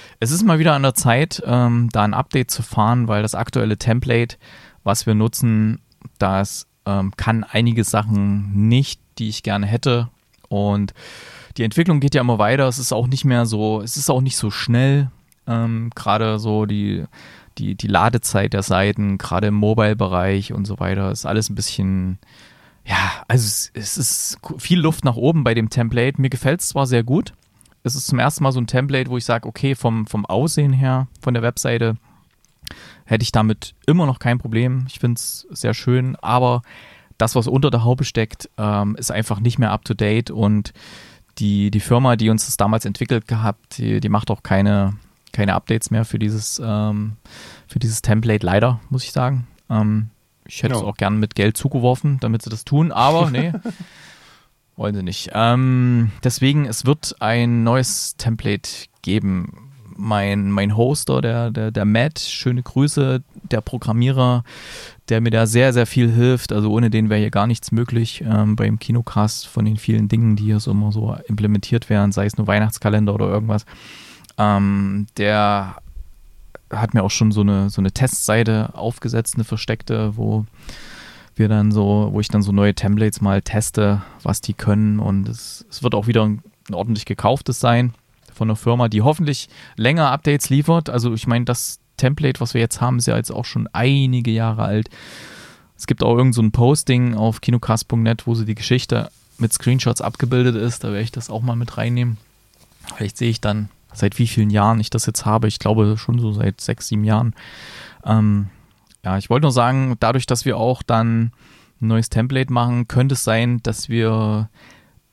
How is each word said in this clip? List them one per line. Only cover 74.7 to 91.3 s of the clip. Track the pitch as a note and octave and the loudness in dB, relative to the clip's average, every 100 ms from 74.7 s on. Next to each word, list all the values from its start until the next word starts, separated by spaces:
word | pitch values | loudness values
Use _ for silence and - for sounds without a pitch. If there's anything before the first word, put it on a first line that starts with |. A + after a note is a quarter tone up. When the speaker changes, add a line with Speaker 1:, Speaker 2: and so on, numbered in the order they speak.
| G2+ G2 G2+ G2+ - | 2 0 -2 -6 -2
Speaker 1:
der | G#2 G#2+ G#2 G2+ F#2+ F2+ - - - - - - - - - | 0 2 2 0 -2 -12 -16 -16 -16 -20 -20 -20 -20 -20 -10
hat | G#2+ A2 | -4 0
mir | A2 | 2
auch | G2 | 0
schon | - A2 | 2 2
so | G#2 | 4
eine, | G2+ G2 G2 | 4 2 0
so | - | 0
eine | F#2+ | -2
Testseite | - C3 - - A2 A2+ A2 A2 - | 0 -2 0 0 2 2 0 -2 -6
aufgesetzt, | A#2 A#2+ A#2 A#2 - - | -8 -6 -4 -4 -2 -4
eine | A2 | -4
versteckte, | A2 - A2+ - A2 A2 G#2+ | -4 -4 -6 -4 -2 -2 -2
wo | G#2+ G#2+ G#2+ - - - - - - - - - | -2 -2 -4 -10 -18 -16 -18 -20 -20 -20 -8 0
wir | G#2+ | 2
dann | G#2+ G#2+ | 4 4
so, | G#2+ G2+ G#2 G#2 | 4 4 2 2
wo | G2+ | 0
ich | G#2+ | 0
dann | G#2+ | 0
so | G2+ | 2
neue | G2+ G2+ - | 4 4 2
Templates | G2 G#2 G#2+ - | 2 2 2 2
mal | G2+ G2 | 0 0
teste, | - G#2+ - - G#2 G2+ - - | 0 -2 -2 0 2 0 -4 -6
was | - G#2+ | -4 -2
die | - | -4
können. | - - G#2 G#2+ G#2+ | -4 0 2 2 0
Und | G#2 G2 G#2 | 0 0 -2
es, | A2+ - - - | -6 -12 -18 -18
es | - | -6
wird | - G#2 | -2 0
auch | A2 | 2
wieder | A#2 | 2
ein, | G#2+ G#2+ - _ - | 2 0 -8 _ -8
ein | |
ordentlich | F2 A2 A2 - | -6 -4 -4 -4
gekauftes | - G#2 C3+ - A#2+ | -2 0 0 -2 -2
sein | B2 A#2 B2 - _ _ - | 2 2 0 -4 _ _ -18
von | - A2 | -4 -2
einer | G#2+ | 0
Firma, | A#2+ A#2+ A#2 | 0 2 2
die | G#2+ | 2
hoffentlich | B2 D3+ D3+ B2+ - - - - | 2 2 0 -4 -8 -18 -14 -2
länger | A#2 E3 C#3+ | 0 2 2
Updates | C#3 D3+ C#3+ - | 2 0 0 2
liefert. | C3+ D3+ E3 C#3 | 2 4 2 0
Also | A#2+ A#2 | -2 0
ich | A2+ | -2
meine, | - | 0